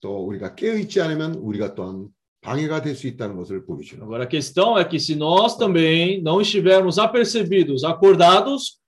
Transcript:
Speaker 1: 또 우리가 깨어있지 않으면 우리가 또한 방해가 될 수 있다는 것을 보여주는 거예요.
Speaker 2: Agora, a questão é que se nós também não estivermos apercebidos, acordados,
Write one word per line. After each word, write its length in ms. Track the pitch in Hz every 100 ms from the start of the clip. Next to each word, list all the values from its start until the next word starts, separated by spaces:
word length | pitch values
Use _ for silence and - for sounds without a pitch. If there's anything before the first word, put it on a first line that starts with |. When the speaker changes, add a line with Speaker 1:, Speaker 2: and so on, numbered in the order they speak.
Speaker 1:
또 240 | 98 101 95
우리가 300 | 101 98 -
깨어있지 440 | 214 220 196 196
않으면 340 | 165 156 156 165
우리가 400 | 110 101 101 -
또한 320 | 92 95 98 _ _ _
방해가 400 | - 131 151 156
될 140 | 147 139
수 100 | 131
있다는 320 | 117 107 95
것을 300 | 87 95 -
보여주는 320 | 76 73 -
거예요. 60 | 107
Speaker 2:
Agora, 180 | 117
a 40 | 123
questão 480 | 156 139 - 208 220
é 40 |
que 160 | 165 160
se 160 | - 151
nós 400 | 151 180 226 220
também 680 | 214 170 160 165 175 196
não 180 | 160 175
estivermos 560 | 208 208 175 190 185 170
apercebidos, 840 | 220 240 233 233 175 196 147 135
acordados, 960 | 151 165 196 180 170 190 269 277 - -